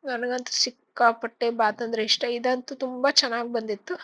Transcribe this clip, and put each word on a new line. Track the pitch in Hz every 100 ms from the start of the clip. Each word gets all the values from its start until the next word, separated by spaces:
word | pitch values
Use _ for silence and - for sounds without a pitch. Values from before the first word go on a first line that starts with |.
ನನಗಂತೂ | 294 247 247 254 247
ಸಿಕ್ಕಾಪಟ್ಟೆ | - - - _ - 240 226 233 _ 233
ಬಾತ್ | 233 220 214
ಅಂದ್ರೆ | 233 233
ಇಷ್ಟ. | 214 -
ಇದಂತೂ | 240 240 247 254 247
ತುಂಬಾ | 269 262 254 269
ಚೆನ್ನಾಗ್ | 285 262 233 240
ಬಂದಿತ್ತು. | 240 220 208 - 359